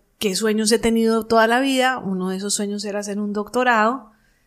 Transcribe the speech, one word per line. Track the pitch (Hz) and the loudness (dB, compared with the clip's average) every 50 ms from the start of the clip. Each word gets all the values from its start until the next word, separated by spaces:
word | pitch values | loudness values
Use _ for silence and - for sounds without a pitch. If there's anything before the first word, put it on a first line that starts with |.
| _ _ _ - | _ _ _ -4
"¿Qué | - 208 185 | -4 -2 -2
sueños | 185 220 220 214 214 220 214 | -2 0 0 0 0 2 2
he | 233 226 | 2 2
tenido | 208 233 226 226 226 226 226 226 214 | 2 2 2 2 2 2 2 0 0
toda | 220 226 226 220 | 2 4 4 4
la | 226 233 247 | 4 4 2
vida?". | 269 269 269 254 254 262 262 247 | 2 2 2 2 2 0 0 -2
Uno | - 190 190 185 185 185 | -4 -4 -4 -4 -4 -4
de | 190 | -4
esos | 190 202 202 202 | -4 -4 -4 -4
sueños | - 208 202 202 208 202 | -4 -4 -4 -6 -6 -6
era | 208 196 208 | -6 -6 -6
hacer | 202 208 196 208 | -6 -6 -6 -4
un | 214 208 | -4 -4
doctorado | 202 214 202 208 - 247 254 247 240 220 214 226 254 262 - - _ _ _ _ _ _ _ | -4 -6 -6 -4 -2 0 2 2 4 4 4 2 0 -2 -6 -14 _ _ _ _ _ _ _